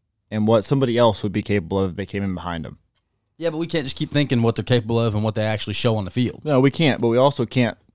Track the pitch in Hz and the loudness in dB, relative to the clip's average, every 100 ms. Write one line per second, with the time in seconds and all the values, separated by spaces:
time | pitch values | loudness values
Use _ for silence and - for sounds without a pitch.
0 | _ _ _ 107 107 113 - 135 123 117 | _ _ _ -2 2 2 2 0 2 4
1 | 117 98 104 104 101 101 80 95 95 85 | 4 2 -2 -4 0 -2 0 -2 -2 -4
2 | 95 101 98 90 87 85 71 - _ _ | -8 -6 -4 -4 -6 -8 -8 -14 _ _
3 | _ _ _ - 165 156 165 165 127 - | _ _ _ -8 -6 -4 -4 -4 -4 -6
4 | 151 143 139 123 117 110 - 123 107 117 | -2 -2 2 2 2 0 0 0 0 0
5 | 117 104 107 107 107 107 - 101 120 107 | 0 0 -2 0 -2 -2 -4 -2 0 0
6 | 92 127 117 - 151 131 135 - 151 - | -2 -2 -2 -4 0 4 4 4 0 2
7 | 117 120 139 139 113 131 117 - _ | 2 4 4 2 -2 0 0 -2 _